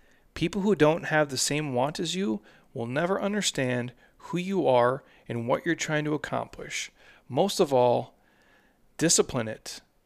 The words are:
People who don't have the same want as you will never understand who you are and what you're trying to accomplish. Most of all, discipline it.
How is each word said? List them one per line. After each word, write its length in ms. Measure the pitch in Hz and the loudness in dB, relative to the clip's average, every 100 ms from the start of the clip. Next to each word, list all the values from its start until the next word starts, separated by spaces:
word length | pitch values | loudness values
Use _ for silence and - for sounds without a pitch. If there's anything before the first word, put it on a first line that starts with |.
| _ _ _ | _ _ _
People 300 | - 170 202 | -4 -2 0
who 120 | 196 170 | 2 6
don't 300 | 151 165 143 | 6 4 0
have 240 | 156 147 | 0 0
the 80 | 131 | 0
same 360 | - 147 151 | -2 -2 -2
want 240 | 120 135 175 | 0 -2 -2
as 160 | 165 | -4
you 280 | 175 202 208 - - _ | -4 -2 -4 -8 -20 _
will 140 | 131 117 | -10 -6
never 340 | 131 175 190 | -2 0 0
understand 720 | 196 208 190 - 127 123 120 - _ _ - | 0 -2 -2 -2 -2 -2 -4 -10 _ _ -8
who 60 | 170 | -6
you 300 | 185 196 139 | -2 0 4
are 360 | 127 120 139 - _ - | 6 4 2 -6 _ -8
and 180 | 117 117 | -6 -2
what 180 | 147 170 | -2 -2
you're 100 | 160 | -4
trying 280 | - 151 | -2 -2
to 100 | 151 | -2
accomplish. 800 | 151 - 123 113 - - - - - - - _ | -4 -4 -6 -6 -12 -12 -10 -10 -14 -20 -20 _
Most 300 | 127 196 - | 0 0 2
of 140 | 160 | 2
all, 400 | 131 123 123 123 _ _ _ _ _ _ _ _ - | 4 4 2 -2 _ _ _ _ _ _ _ _ -2
discipline 500 | 160 - 185 131 110 | 2 2 2 -2 -6
it. 340 | - - - - _ | -8 -14 -16 -18 _